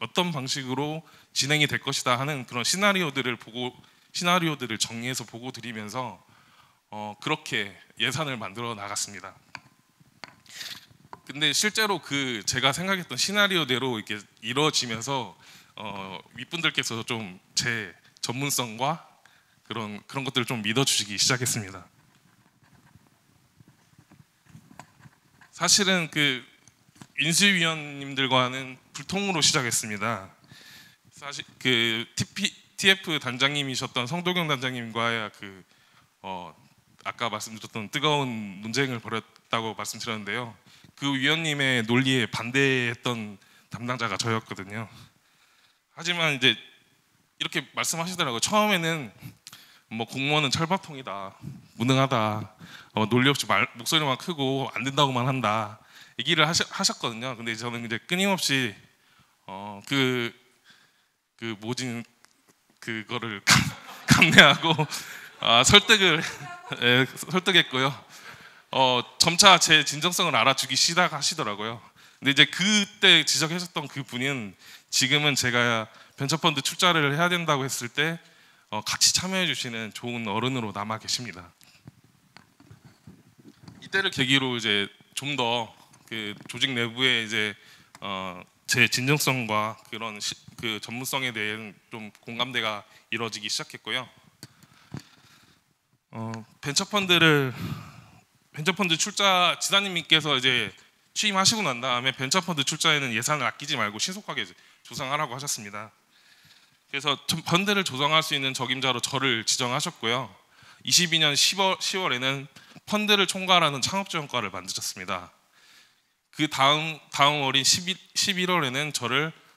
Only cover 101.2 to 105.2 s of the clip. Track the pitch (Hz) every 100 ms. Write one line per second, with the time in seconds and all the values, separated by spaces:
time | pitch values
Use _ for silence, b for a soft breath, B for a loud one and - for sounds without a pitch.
101.2 | 208 190 190 226 165 120 131 123 131 127
102.2 | 131 190 180 151 - 160 165 147 131 110
103.2 | 127 151 117 - 143 135 104 104 - 196
104.2 | - 139 92 - b b - 120 131 147